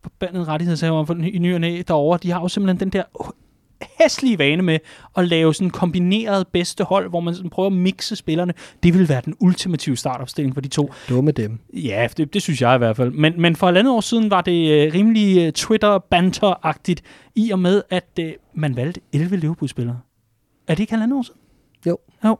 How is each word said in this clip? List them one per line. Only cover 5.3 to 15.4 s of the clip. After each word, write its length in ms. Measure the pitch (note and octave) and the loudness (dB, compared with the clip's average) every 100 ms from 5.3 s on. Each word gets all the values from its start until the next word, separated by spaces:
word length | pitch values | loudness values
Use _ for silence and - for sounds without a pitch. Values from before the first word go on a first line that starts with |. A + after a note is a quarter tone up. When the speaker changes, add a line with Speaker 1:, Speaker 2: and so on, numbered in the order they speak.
| E3 D#3+ | 4 2
Speaker 1:
sådan 160 | D3+ F#3 | 2 -2
kombineret 760 | - F3+ F3+ F3+ G#3 A3+ G3 F#3 | -2 -2 0 0 0 0 -2 0
bedste 360 | F3 F3 - | -2 -4 -4
hold, 240 | F3+ G3 F#3+ | 0 0 0
hvor 100 | E3+ | -4
man 140 | E3+ | -4
sådan 160 | F3 F3+ | -6 -8
prøver 160 | - F#3+ | -2 0
at 60 | |
mixe 440 | F#3+ F3+ F#3+ - G#3+ | 2 0 -2 -8 -8
spillerne. 360 | - D#3+ F3+ E3+ - _ | -4 -2 -2 -4 -12 _
Det 120 | F3 | 2
vil 140 | F3 F3 | 4 4
være 140 | C3 | 2
den 100 | C3+ - | -4 0
ultimative 560 | F#3 F3+ F#3 E3 - B2 | 2 2 -2 -4 -2 -4
startopstilling 580 | C#3+ B2+ B2+ - C#3 | -4 -8 -8 -4 -4
for 60 | C3+ | -4
de 80 | C3+ | -6
to. 220 | - C#3+ - - | -4 -4 -6 -2
Speaker 2:
Dumme 220 | B2 D3 | 0 2
dem. 280 | C#3+ G#2+ A2+ _ | 0 -4 -8 _
Speaker 1:
Ja, 340 | - C#3+ G2+ A#2+ - | -10 -6 -2 -2 -2
det, 180 | D3 | -4
det 80 | G3+ | -4
synes 200 | - C3+ | -4 0
jeg 120 | A#2+ | 2
i 40 | B2+ | 4
hvert 180 | A#2 A2 | 2 0
fald. 140 | B2+ | -2
Men, 300 | D3 D3+ E3+ | 2 0 2
men 160 | E3+ D#3+ | 0 2
for 100 | F#3 | 2
halvandet 260 | F3+ B3 | 4 4
år 60 | A#3+ | 2
siden 300 | - A#3 G#3+ | 0 0 2
var 100 | G3 | 0
det, 300 | F3 F3 D#3+ D3+ D#3 | 2 0 4 4 4
øh, 80 | |
rimelig, 520 | E3 G#3+ A3 G3+ F#3 | 4 2 4 4 4